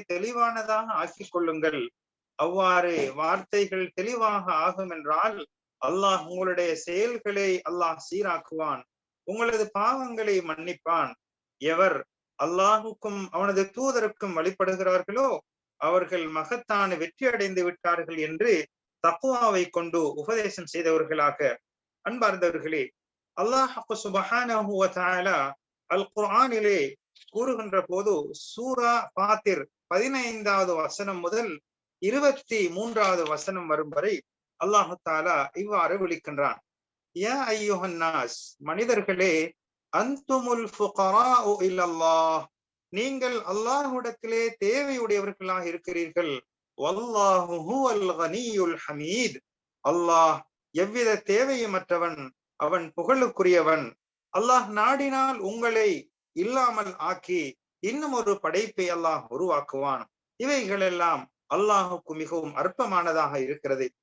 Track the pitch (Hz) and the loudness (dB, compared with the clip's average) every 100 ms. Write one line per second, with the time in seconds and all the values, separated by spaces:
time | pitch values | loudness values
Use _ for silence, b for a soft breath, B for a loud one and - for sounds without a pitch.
0 | 202 175 220 240 233 226 214 220 226 165 | -2 -4 -2 0 0 0 -2 -2 0 -4
1 | 170 - 190 175 170 160 156 147 120 _ | -4 -8 -6 -2 -2 0 -2 -2 -6 _
2 | _ _ _ - 156 185 185 180 175 165 | _ _ _ -4 -2 2 4 4 2 0
3 | 139 135 160 190 185 208 196 190 180 - | -2 -2 -2 -2 0 0 0 -2 -4 -4
4 | 208 247 220 202 185 160 170 185 185 165 | -4 0 0 0 0 0 0 -2 -8 -6
5 | 147 156 214 202 147 _ _ - 131 180 | -2 0 0 -2 -12 _ _ -6 -2 2
6 | 196 185 160 180 190 180 175 160 175 175 | 2 2 -2 -4 -2 0 0 -2 -4 0
7 | 226 240 214 202 196 185 156 175 170 160 | 0 -2 -4 -2 0 0 -2 -2 -2 -2
8 | - 185 196 165 - 160 156 131 - _ | -6 -4 -2 -4 -6 -6 -4 -4 -8 _
9 | _ _ - 208 233 220 208 196 220 269 | _ _ -8 -2 0 0 -2 0 0 0
10 | 254 226 214 190 170 156 175 175 165 165 | -4 -4 0 0 -2 -8 -8 -8 -2 0
11 | 135 120 _ _ _ - 143 165 190 143 | 0 -6 _ _ _ -6 -2 4 4 2
12 | - _ _ - 151 180 196 214 220 214 | -6 _ _ -4 -2 4 4 4 2 -8
13 | 214 202 185 170 196 190 196 - 262 233 | -8 -6 -6 -2 0 2 0 -2 0 0
14 | 214 - 202 165 170 190 190 185 185 185 | 0 -4 -4 -2 -2 0 0 0 2 2
15 | 180 220 269 165 - _ _ - 151 180 | 0 0 0 0 -6 _ _ -4 2 2
16 | 180 180 160 156 156 240 - 208 196 170 | 2 -4 -4 -4 -4 -6 -2 0 0 0
17 | 170 - 262 233 196 185 175 175 175 170 | -6 -2 0 0 0 0 -2 -2 0 0
18 | 165 165 151 160 233 175 151 _ _ _ | -2 -4 -6 -2 2 2 0 _ _ _
19 | 170 - 262 247 233 190 175 175 170 165 | 0 0 0 2 2 2 0 -2 -2 0
20 | 151 147 147 226 208 196 165 170 165 160 | 0 -2 -4 -2 -2 -6 -10 -2 2 2
21 | 156 156 147 - 139 117 _ _ _ _ | 0 2 2 2 0 -2 _ _ _ _
22 | - 240 220 185 175 170 156 156 123 _ | -8 0 0 2 0 0 -4 -4 -4 _
23 | _ _ _ - 214 262 254 233 - 214 | _ _ _ -4 0 2 0 -2 -8 -8
24 | 202 190 190 240 240 220 202 196 190 185 | -2 -2 0 -2 0 -2 0 0 0 0
25 | 180 185 190 170 135 - _ _ - 175 | 0 0 2 0 0 -6 _ _ -4 -2
26 | 190 - 208 214 262 226 208 196 135 - | -2 -2 2 4 2 2 2 2 0 -6
27 | _ _ - 208 262 233 208 185 - 180 | _ _ -10 -4 -2 -2 0 -2 0 -2
28 | 202 175 147 - - - 254 254 240 233 | 0 0 -2 -10 -14 -8 -4 0 2 2
29 | - - 202 214 208 165 139 _ - 180 | 0 -2 0 2 2 -2 -4 _ -2 0
30 | 254 269 240 220 208 196 185 165 156 - | 0 -2 -4 -4 0 2 2 0 -2 -4
31 | 202 185 170 214 226 151 _ _ _ - | -6 -4 -4 -2 -4 -8 _ _ _ -6
32 | 185 262 285 277 - 226 180 175 233 220 | -2 2 2 2 -2 -2 -2 -2 -4 0
33 | 196 180 151 151 190 190 170 151 151 139 | 2 2 0 -4 -4 -6 -2 -2 -2 -2
34 | 190 196 - _ _ - 185 208 170 180 | -2 -2 -6 _ _ -4 2 4 4 -2
35 | - 156 170 160 135 175 208 202 160 180 | -2 0 2 2 0 -4 -2 0 2 0
36 | 180 160 - 143 139 113 _ _ _ _ | -2 -4 -6 -2 -2 -2 _ _ _ _
37 | _ 170 208 277 247 214 208 190 185 170 | _ -4 -2 -2 -2 -2 0 -2 -2 -2
38 | 165 156 120 - - - 147 175 233 220 | -2 -2 -4 -8 -16 -14 -6 -4 0 0
39 | 196 180 185 160 165 - _ _ - 160 | 0 2 2 2 0 -6 _ _ -4 -2
40 | 240 277 - 262 240 233 214 - 202 196 | 0 -4 0 0 0 -2 -2 -2 -2 2
41 | 190 208 254 247 214 208 185 185 175 165 | 4 4 6 4 4 2 2 2 -2 2
42 | 165 165 160 160 147 _ _ _ _ 190 | 4 4 4 2 -4 _ _ _ _ -4
43 | 254 269 254 233 175 202 233 277 277 254 | -2 -2 -2 -2 -4 -2 0 0 0 -2
44 | 233 226 226 226 233 226 196 262 277 262 | -6 -8 -4 0 -2 0 0 0 0 -2
45 | 220 202 202 190 185 185 175 170 - 170 | 0 0 -2 -6 -4 -4 -4 -8 -6 -4
46 | 165 170 165 131 - _ _ - 143 190 | -4 -2 -2 -4 -8 _ _ -4 -2 -2
47 | 240 220 196 185 170 170 160 262 262 208 | 0 2 6 4 2 -4 -2 0 2 2
48 | 190 165 160 196 240 208 170 160 - 147 | 0 0 -2 -2 -2 0 0 0 -6 -8
49 | 151 214 226 135 _ _ _ _ 139 170 | -4 0 -2 -4 _ _ _ _ 0 2
50 | 170 165 160 151 - _ _ 156 196 233 | 4 6 6 4 -4 _ _ -2 0 2
51 | 233 208 - 202 269 262 220 190 185 175 | 2 2 2 2 2 0 0 -4 -2 0
52 | 170 156 170 _ _ - 151 175 160 - | 0 -4 -12 _ _ -4 -2 0 -4 -6
53 | 170 269 240 - 180 175 156 160 120 - | 0 2 2 2 4 6 6 2 0 -10
54 | _ _ _ 180 233 254 208 208 220 269 | _ _ _ -2 4 4 2 0 2 2
55 | 277 262 269 247 190 226 233 226 214 151 | 0 0 0 -2 -4 -2 0 2 2 0
56 | - _ _ 156 202 262 247 220 202 180 | -6 _ _ -4 0 2 2 0 -4 -4
57 | 165 180 - 180 143 - _ _ 196 269 | -4 -4 -2 -4 -4 -8 _ _ -6 -4
58 | 302 247 208 196 165 175 220 - 180 170 | -2 -2 0 0 0 -2 -2 -2 -2 0
59 | 165 156 - 131 185 151 139 135 139 127 | 0 -2 -4 -4 0 0 -2 -4 -2 -4
60 | 110 _ _ - 254 285 202 196 190 175 | -6 _ _ -6 -2 0 0 0 0 2
61 | 170 151 127 _ - 160 208 202 180 175 | 0 0 -4 _ -4 0 4 4 2 -4
62 | - 156 151 170 156 143 143 - 233 185 | -8 -8 -4 -4 -4 -2 -2 -2 0 0
63 | 170 160 147 143 131 147 143 135 127 _ | 2 2 0 0 -2 -4 -2 -2 -2 _